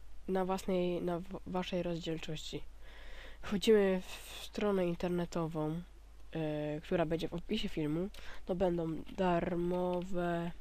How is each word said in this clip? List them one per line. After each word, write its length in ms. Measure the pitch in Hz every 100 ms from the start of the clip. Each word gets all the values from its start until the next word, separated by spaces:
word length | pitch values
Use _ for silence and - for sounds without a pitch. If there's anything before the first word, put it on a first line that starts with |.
| - - -
na 160 | 190
własnej, 580 | 185 190 - 185 180 175
na 160 | 175 170
w-, 220 | 190 196 -
waszej 360 | 185 180 180
rozdzielczości. 800 | 175 170 175 160 - 156 - 147 - - - - - - - -
Wchodzimy 600 | - 196 226 214 196 185
w 420 | - - - -
stronę 420 | - - 208 196 175
internetową, 960 | 170 180 175 170 175 160 165 151 165 175 - - - -
e, 480 | 160 156 151 151 151
która 260 | - 180 160
będzie 220 | 165 165
w 60 |
opisie 340 | 170 - 220 202
filmu. 400 | - 151 160 190 - - - -
To 80 |
będą 480 | 180 185 175 165 156 - -
darmowe 1300 | 185 170 175 170 175 180 180 180 185 175 175 170 170 -